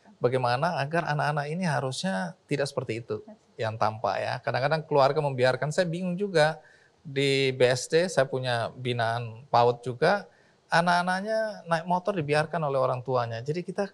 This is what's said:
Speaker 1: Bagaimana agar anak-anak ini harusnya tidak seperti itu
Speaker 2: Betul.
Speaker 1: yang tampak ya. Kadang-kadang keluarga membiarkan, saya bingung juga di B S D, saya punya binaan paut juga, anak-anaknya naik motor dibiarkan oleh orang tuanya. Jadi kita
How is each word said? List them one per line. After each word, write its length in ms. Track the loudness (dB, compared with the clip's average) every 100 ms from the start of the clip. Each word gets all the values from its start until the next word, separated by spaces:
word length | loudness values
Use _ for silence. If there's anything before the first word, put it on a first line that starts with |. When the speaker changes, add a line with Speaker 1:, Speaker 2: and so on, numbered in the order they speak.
| -20 -2
Speaker 1:
Bagaimana 640 | 0 2 2 0 0 -2
agar 260 | -2 -2 -2
anak-anak 400 | -2 0 -2 -4
ini 160 | -4 -2
harusnya 680 | 0 -2 -4 -4 -4 -6 -10 _
tidak 180 | -2 -2
seperti 380 | -4 -6 -6
itu 180 | -6 -8
Speaker 2:
Betul. 140 | -8 -20 _ -6
Speaker 1:
yang 180 | -6 0
tampak 380 | 0 0 -2 -2
ya. 160 | -2 -4
Kadang-kadang 400 | -4 -2 0 -2 2
keluarga 320 | 4 4 4
membiarkan, 480 | -2 2 2 2 -2
saya 160 | 0 -2
bingung 320 | -2 -4 -4
juga 400 | 0 4 2 0 -12 _ _ _ -8
di 480 | -2 2 2 2
B 60 | 4
S 240 | 4 4 2
D, 240 | 2 2
saya 160 | 2 0
punya 480 | -2 -2 -2 -2
binaan 720 | -4 -4 -2 0 -2 -6 -12 0
paut 320 | 4 4 2
juga, 400 | -4 0 2 2 -2 _ _ _ _
anak-anaknya 1000 | 2 4 2 2 -2 -2 -2 -2 -6 -4
naik 160 | -4 0
motor 300 | -2 0 -2
dibiarkan 420 | 0 0 0 -2
oleh 220 | 0 2
orang 240 | 0 0
tuanya. 340 | -2 -2 -2 -4
Jadi 180 | -6 -6
kita 300 | -6 -6 -6